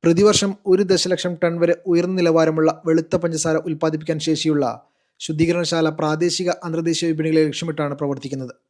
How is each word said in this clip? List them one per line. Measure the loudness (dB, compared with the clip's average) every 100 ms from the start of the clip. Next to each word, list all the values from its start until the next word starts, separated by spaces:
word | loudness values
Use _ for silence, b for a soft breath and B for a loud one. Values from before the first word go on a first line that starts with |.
പ്രതിവർഷം | 4 6 6 4 0 -4 2
ഒരു | 2
ദശലക്ഷം | 4 2 2 -2 -2
ടൺ | -2 -2 2
വരെ | 2 2 0
ഉയർന്ന | 0 0
നിലവാരമുള്ള | 0 2 4 4 2 0 0 0
വെളുത്ത | 0 0 -2
പഞ്ചസാര | -2 -2 -2 -2
ഉൽപ്പാദിപ്പിക്കാൻ | -2 -2 -2 -2 -4 -4
ശേഷിയുള്ള | -2 0 0 0 -2 -4 _ _ _ _
ശുദ്ധീകരണശാല | -10 0 0 2 0 0 0
പ്രാദേശിക, | 0 -2 0 -2 0 -2 -4
അന്തർദേശീയ | -4 -4 -2 -2 -2
വിപണികളെ | -2 0 2 0
ലക്ഷ്യമിട്ടാണ് | -2 -8 -6 -6
പ്രവർത്തിക്കുന്നത്. | -4 -6 -6 -8 -10 -10 -16